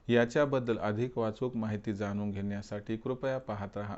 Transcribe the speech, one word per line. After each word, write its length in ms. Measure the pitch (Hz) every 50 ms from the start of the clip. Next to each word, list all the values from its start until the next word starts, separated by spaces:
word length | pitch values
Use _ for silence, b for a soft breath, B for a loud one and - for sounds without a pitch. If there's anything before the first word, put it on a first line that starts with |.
| B
याच्याबद्दल 680 | B 120 120 120 117 - 156 147 139 135 131 120 117 110 -
अधिक 380 | 95 107 104 107 123 127 -
वाचूक 380 | 120 113 110 107 - 131 123 120
माहिती 380 | 113 110 110 107 101 - 113 104
जाणून 380 | 98 107 101 101 104 104 104
घेण्यासाठी 680 | 98 98 98 101 101 101 104 - 104 104 - - 113
कृपया 400 | 110 - 127 127 127 135 135 131 131
पाहत 380 | - - 104 101 98 98 -
रहा 200 | 101 104 104 98